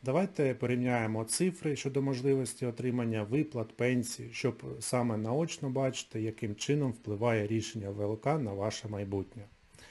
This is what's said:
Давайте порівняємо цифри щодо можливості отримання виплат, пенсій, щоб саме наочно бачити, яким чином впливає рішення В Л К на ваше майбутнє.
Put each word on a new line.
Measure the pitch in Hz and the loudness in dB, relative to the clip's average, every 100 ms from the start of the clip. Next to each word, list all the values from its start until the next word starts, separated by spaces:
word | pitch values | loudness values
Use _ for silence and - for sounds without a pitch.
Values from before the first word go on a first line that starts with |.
Давайте | 131 139 196 - 139 | 2 2 2 2 0
порівняємо | 123 120 123 123 120 110 110 | 2 0 2 2 2 2 0
цифри | 113 - 185 175 160 139 | -2 0 0 0 -4 -2
щодо | 139 135 | -2 0
можливості | 135 131 135 135 123 - 123 | 0 0 2 2 2 -2 -4
отримання | 117 127 123 117 110 | -2 0 0 0 0
виплат, | 104 135 151 123 113 - | 0 0 0 -2 -6 0
пенсій, | 123 127 117 - 117 | 2 4 0 -4 -10
щоб | 117 131 117 135 127 | -2 -2 -2 -8 -8
саме | - 123 120 107 | 0 2 2 2
наочно | 110 131 165 - 139 | 0 0 0 -2 -2
бачити, | 127 135 127 - 113 | 0 0 0 -8 -4
яким | 110 110 113 | -4 -2 -6
чином | 104 - 147 139 | -4 0 2 2
впливає | 117 - 104 120 113 104 | -2 -4 0 4 4 4
рішення | 113 110 110 98 | 0 0 -4 -6
В | 104 | -2
Л | 104 110 | -2 0
К | - 156 | 0 0
на | 120 | 0
ваше | 98 104 104 107 | 0 -2 -2 -6
майбутнє. | 104 98 98 95 - 101 - - - - | -6 -2 -2 -2 -10 -18 -20 -20 -20 -20